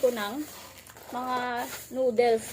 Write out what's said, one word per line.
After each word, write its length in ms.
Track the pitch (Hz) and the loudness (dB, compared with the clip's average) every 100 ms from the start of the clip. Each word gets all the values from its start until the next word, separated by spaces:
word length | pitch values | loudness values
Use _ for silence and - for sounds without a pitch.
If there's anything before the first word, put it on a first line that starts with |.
ko 80 | 247 | 2
ng 320 | 233 208 269 - - - - - - - | 2 -2 -6 -8 -12 -18 -18 -20 -20 -12
mga 240 | 247 254 254 247 240 254 - - | -8 -2 -2 -2 -4 -6 -8 -6
noodles 480 | 254 262 220 240 226 - | 0 2 4 6 4 0